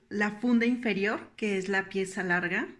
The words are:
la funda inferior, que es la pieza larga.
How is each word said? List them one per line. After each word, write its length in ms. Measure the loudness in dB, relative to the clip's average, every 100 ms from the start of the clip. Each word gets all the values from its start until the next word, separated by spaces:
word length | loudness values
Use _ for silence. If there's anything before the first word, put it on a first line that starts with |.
| -8
la 240 | -2 -2
funda 340 | 0 2 4 4
inferior, 540 | 2 0 0 0 -2 -6 -6
que 200 | -2 -2
es 120 | 0
la 200 | -2 -2
pieza 340 | -2 -4 -2
larga. 460 | 0 0 0 -2 -4 -8